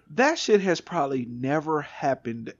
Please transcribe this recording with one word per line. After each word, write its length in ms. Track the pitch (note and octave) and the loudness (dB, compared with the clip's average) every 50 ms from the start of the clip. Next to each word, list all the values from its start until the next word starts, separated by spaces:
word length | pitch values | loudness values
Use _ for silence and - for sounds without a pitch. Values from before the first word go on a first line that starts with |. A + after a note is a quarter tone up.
| _ - | _ -4
That 260 | D3+ G#3 B3+ D4+ E4 - | 0 2 2 2 2 0
shit 220 | - - G#3+ G3+ | 2 4 4 4
has 180 | F#3 G3 E3 - | 4 2 0 0
probably 440 | - - F3+ E3+ C#3+ C#3 C#3 C3 B2 | -2 -4 -2 -2 -2 0 -2 -4 -4
never 560 | A#2 A#2+ A#2+ B2+ C3 D3 D#3 D3 D#3 D#3 D3+ | -6 -6 -4 -2 0 0 0 0 0 -2 -2
happened 720 | C#3+ - - - D3+ C#3+ C3 - - A#2+ A2+ A#2 A2+ B2 - | -2 -6 -8 -4 -2 -2 -2 -2 -4 -6 -8 -8 -10 -12 -14